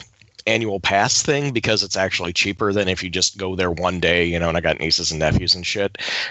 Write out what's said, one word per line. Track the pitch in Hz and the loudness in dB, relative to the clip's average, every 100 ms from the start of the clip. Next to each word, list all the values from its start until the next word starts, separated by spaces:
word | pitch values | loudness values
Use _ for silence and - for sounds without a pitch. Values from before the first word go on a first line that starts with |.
| - _ _ - - | -6 _ _ -8 0
annual | 113 110 98 | 0 0 -2
pass | - 98 113 - | 0 2 4 2
thing | - 143 143 | 2 0 0
because | 120 - 107 | -2 0 0
it's | 101 98 | 0 0
actually | 95 - 87 | -2 -2 -2
cheaper | 90 98 95 107 | -2 -2 0 0
than | 101 95 | 2 2
if | 92 | 0
you | 92 | -2
just | 87 - - | -2 -2 -2
go | 95 92 | -4 0
there | 90 | 0
one | 82 90 90 | 0 -2 2
day, | 82 87 85 | 2 4 2
you | 85 | 0
know, | 85 | 0
and | 82 | 0
I | |
got | 82 78 | 0 0
nieces | 80 80 82 | 0 0 -2
and | 78 | 0
nephews | 78 - 87 | 2 2 2
and | 92 | -2
shit. | 87 107 101 - - - - | -2 -2 -2 -4 -6 -4 -6